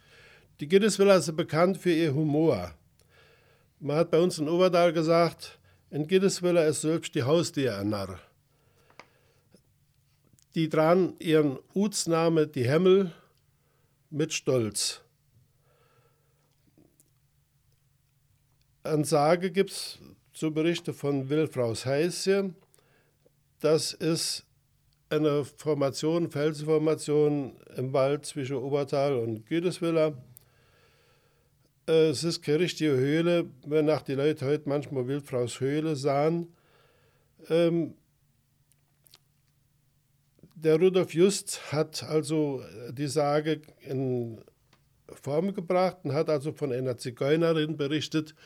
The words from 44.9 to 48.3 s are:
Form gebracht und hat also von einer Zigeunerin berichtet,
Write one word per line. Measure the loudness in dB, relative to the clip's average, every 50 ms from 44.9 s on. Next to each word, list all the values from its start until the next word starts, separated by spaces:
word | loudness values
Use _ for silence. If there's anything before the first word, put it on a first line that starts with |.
| _ _ _ -20 -20
Form | -14 -8 -4 -4 -2 -2 -2 -4
gebracht | -6 -4 -2 0 0 0 0 -2 -4 -6
und | -4 -2
hat | -2 0 0
also | -2 -2 -4 -6
von | -8 -6 -6 -6 -4
einer | -4 -4 -4 -6 -6
Zigeunerin | -8 -10 -8 -4 0 0 2 2 2 2 2 0 -2 -2 -4 -4
berichtet, | -4 -4 -4 -4 -4 -4 -4 -4 -4 -6